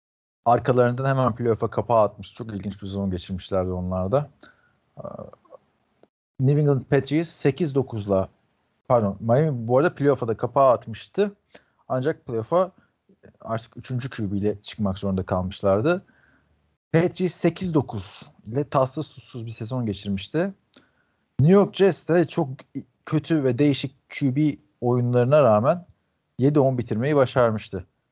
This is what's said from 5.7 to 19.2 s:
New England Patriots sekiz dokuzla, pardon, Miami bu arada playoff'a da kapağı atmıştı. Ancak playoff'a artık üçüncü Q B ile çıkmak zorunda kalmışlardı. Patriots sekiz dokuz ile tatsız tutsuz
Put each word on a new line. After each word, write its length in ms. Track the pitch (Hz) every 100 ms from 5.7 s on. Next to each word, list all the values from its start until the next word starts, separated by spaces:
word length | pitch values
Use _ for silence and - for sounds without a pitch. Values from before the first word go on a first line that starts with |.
| _ _ _ _ _ _ -
New 200 | 131 147
England 220 | 147 135 -
Patriots 400 | 139 135 151 170
sekiz 440 | - 143 135 160
dokuzla, 540 | 135 127 113 101 95 92 _ _ _ _ _ -
pardon, 280 | 120 104 95
Miami 480 | 113 127 160 123 117
bu 100 | 127
arada 160 | 170
playoff'a 340 | 175 143 127 113
da 80 | 107
kapağı 340 | 120 143 135
atmıştı. 640 | 117 - 110 - - 202 - _ - _ _ -
Ancak 380 | 127 139 156 -
playoff'a 440 | 113 110 170 180 - _ _ _ _ - -
artık 360 | - 113 - -
üçüncü 340 | - 127 127
Q 220 | - 101
B 40 | 101
ile 260 | 104 101
çıkmak 360 | - - 101 92
zorunda 240 | 101 95
kalmışlardı. 800 | 92 92 90 - 101 101 143 180 - _ _ _ _ _ _ _ _
Patriots 420 | 160 175 170 180
sekiz 400 | - 170 170 185
dokuz 480 | 156 - 104 - - - _ -
ile 180 | 123
tatsız 440 | 147 143 131 156 147
tutsuz 380 | -